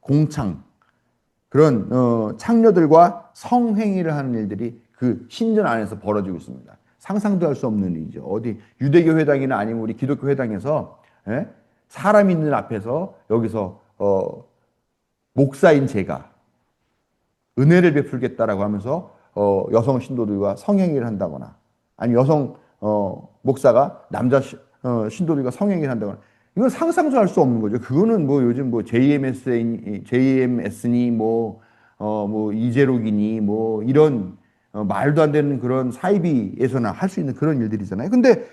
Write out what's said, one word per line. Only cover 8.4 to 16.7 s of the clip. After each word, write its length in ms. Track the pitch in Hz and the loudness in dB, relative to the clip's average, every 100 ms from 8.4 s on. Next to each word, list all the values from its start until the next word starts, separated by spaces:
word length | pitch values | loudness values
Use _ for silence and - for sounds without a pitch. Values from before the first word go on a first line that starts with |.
| 117 104 - - | -6 -10 -14 -4
유대교 380 | 135 170 165 160 | 2 4 4 2
회당이나 380 | 147 139 135 113 | 2 0 0 -2
아니면 240 | 110 113 | -2 -4
우리 120 | 113 | -6
기독교 340 | 110 135 139 139 | -4 -4 -4 -2
회당에서, 720 | 135 120 98 120 151 - - _ _ 101 | -2 -2 -4 -4 -4 -6 -16 _ _ -8
예? 200 | 123 220 - _ _ _ | -6 -6 -16 _ _ _
사람 420 | - 180 214 196 | -4 2 4 4
있는 220 | 170 151 | 2 0
앞에서 640 | 123 - 110 110 147 185 - - | -2 -2 -8 -4 -4 -6 -12 -2
여기서, 500 | 113 110 110 95 95 _ - | -2 0 -4 -6 -10 _ -4
어, 460 | 101 95 95 - - _ _ _ _ _ _ _ _ | 0 0 -2 -10 -20 _ _ _ _ _ _ _ _
목사인 540 | 127 139 - - 147 131 | 0 0 4 4 6 2
제가 440 | 104 87 67 - _ _ _ _ | -4 -6 -8 -12 _ _ _ _